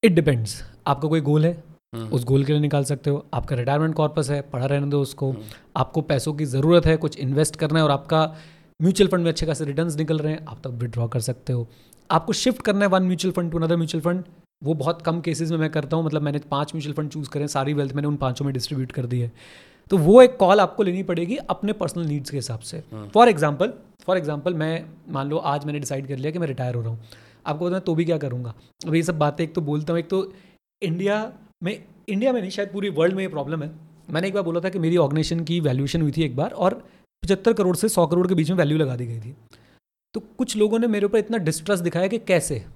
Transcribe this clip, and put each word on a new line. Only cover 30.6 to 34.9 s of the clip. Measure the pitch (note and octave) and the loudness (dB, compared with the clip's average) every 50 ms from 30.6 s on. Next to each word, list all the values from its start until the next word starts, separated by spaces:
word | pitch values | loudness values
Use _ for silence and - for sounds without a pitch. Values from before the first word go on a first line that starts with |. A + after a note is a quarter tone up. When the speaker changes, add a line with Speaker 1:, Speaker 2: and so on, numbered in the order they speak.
| _ _ _ _ - | _ _ _ _ -6
Speaker 1:
India | F3+ D#3+ F3 F#3+ G3 G3+ G#3+ A3 - - - - _ _ _ E3 | -4 -4 -2 0 0 0 0 -2 -6 -10 -16 -20 _ _ _ -6
में, | F3 G#3 - - - - - _ - | -6 -6 -6 -12 -20 -20 -20 _ -6
India | G3+ G3 A#3 C4+ B3+ | -4 0 0 2 0
में | A#3+ | 0
नहीं | F#3 F#3+ | -2 -4
शायद | F#3 - G3+ G3 F#3+ | -4 -6 -6 -4 -4
पूरी | G3+ G3 G3+ | -6 -4 -4
world | E3+ C#3+ D#3+ F3+ F#3+ | 0 2 2 2 2
में | F#3+ F#3+ | 0 -4
ये | F#3 | -4
problem | - D3 C#3 C#3 D#3+ D#3+ C#3+ | -4 -6 -6 -4 -4 -6 -6
है। | D#3 D#3+ - - - - _ _ - | -8 -10 -14 -20 -20 -20 _ _ -6
मैंने | - D#3 F3 G3 | -4 -2 -2 0
एक | F#3+ | -2
बार | G#3 F#3+ | -2 -2
बोला | E3 E3 E3+ | 0 -2 -2
था | E3 F#3+ | -2 -2
कि | F3+ G3 | -2 0
मेरी | D#3+ D#3+ | 0 2